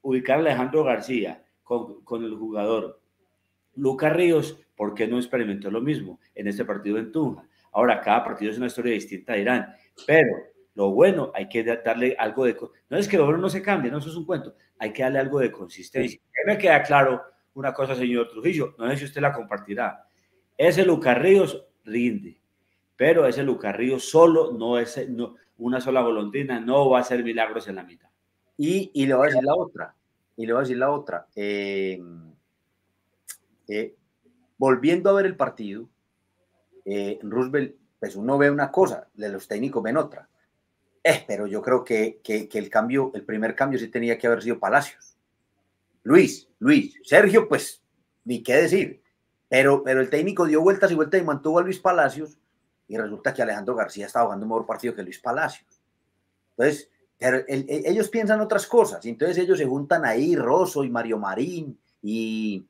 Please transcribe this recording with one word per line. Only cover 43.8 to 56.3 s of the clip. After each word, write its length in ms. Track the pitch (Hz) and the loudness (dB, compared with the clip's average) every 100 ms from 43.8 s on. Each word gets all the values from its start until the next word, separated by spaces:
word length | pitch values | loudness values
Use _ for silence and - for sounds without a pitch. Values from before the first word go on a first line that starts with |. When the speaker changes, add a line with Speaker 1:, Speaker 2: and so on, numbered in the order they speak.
| 113 | -4
Speaker 2:
tenía 280 | 117 117 113 | -4 -2 0
que 100 | 120 | 2
haber 140 | 113 | 0
sido 180 | 107 113 | 0 -4
Palacios. 580 | 98 131 143 - - _ _ _ _ _ _ _ _ _ | 2 0 0 -12 -20 _ _ _ _ _ _ _ _ _
Luis, 460 | - 160 - - _ _ | 6 8 8 0 _ _
Luis, 400 | 120 147 - - | 4 4 2 -10
Sergio, 440 | - 160 208 214 220 | 6 6 8 6 4
pues, 360 | 151 - - _ _ _ _ | -2 -2 -14 _ _ _ _
ni 180 | - 120 | -8 -6
qué 140 | 120 131 | 2 4
decir. 460 | 165 185 123 - _ _ _ _ _ | 4 2 0 -8 _ _ _ _ _
Pero, 340 | 131 139 143 | 4 6 4
pero 160 | 139 131 | 2 0
el 100 | 131 | 2
técnico 360 | 151 175 190 165 | 0 -2 0 2
dio 160 | 151 | 4
vueltas 300 | 170 196 190 | 4 4 2
y 40 | 170 | 2
vueltas 260 | 151 185 | 2 0
y 40 | 165 | 0
mantuvo 340 | 143 156 165 | -4 0 0
a 40 | |
Luis 160 | 180 185 | 0 -2
Palacios 580 | 185 180 139 135 156 _ _ _ _ _ _ | 0 2 0 -2 -14 _ _ _ _ _ _
y 100 | 107 | -8
resulta 360 | 107 101 135 | -6 -4 -6
que 80 | 131 | -2
Alejandro 340 | 113 104 101 117 | -4 -4 -4 -4
García 300 | 101 101 101 | -4 -6 -6
estaba 200 | 120 117 | -2 0
jugando 200 | 98 107 | -2 -4
un 60 | |
mejor 140 | 113 110 | -4 -4
partido 300 | 107 120 107 | -6 -6 -8
que 80 | |
Luis 160 | 90 - | -12 -10
Palacios. 640 | 120 123 151 - _ _ _ _ _ _ _ | -6 -4 -4 -8 _ _ _ _ _ _ _